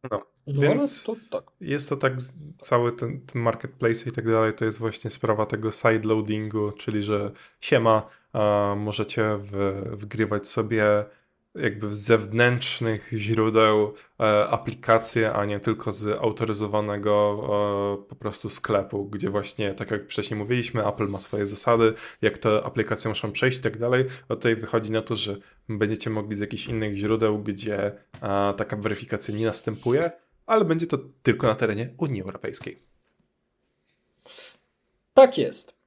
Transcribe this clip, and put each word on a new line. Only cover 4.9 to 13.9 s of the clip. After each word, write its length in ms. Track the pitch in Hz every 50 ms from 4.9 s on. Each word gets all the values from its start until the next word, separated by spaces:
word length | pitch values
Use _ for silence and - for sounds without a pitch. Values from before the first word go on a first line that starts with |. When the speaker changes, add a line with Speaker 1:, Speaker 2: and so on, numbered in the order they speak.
| 104 - - 110
Speaker 1:
sprawa 360 | - - - 113 107 104 107
tego 260 | - - 110 110 110
sideloadingu, 1000 | 107 - - 120 113 110 107 107 110 110 107 104 107 107 107 107 104 107 104 104
czyli 300 | 104 - - - 107 104
że 300 | 101 101 107 101 101 101 98 - - - _ _
siema, 460 | - - - 123 113 113 110 110 107 - - _ _ _
a, 420 | - 110 107 104 104 104 101 101 101 104
możecie 580 | 104 107 101 - 107 - - - 110 107 107 101
w-, 440 | 101 101 101 98 101 98 95 98 98 -
wgrywać 560 | 117 101 104 104 - 107 110 104 107 104 101 -
sobie 560 | - - 110 107 117 110 107 104 104 104 104 104 _ _ _ _ _ _ _ _ _
jakby 400 | 180 - 117 104 104 107 104 104
z 40 | 104
zewnętrznych 1080 | 101 - 113 110 104 104 107 117 120 120 120 123 - - - - 120 113 110 104 - -
źródeł, 840 | 120 110 101 104 110 110 110 110 107 110 110 110 107 107 104 104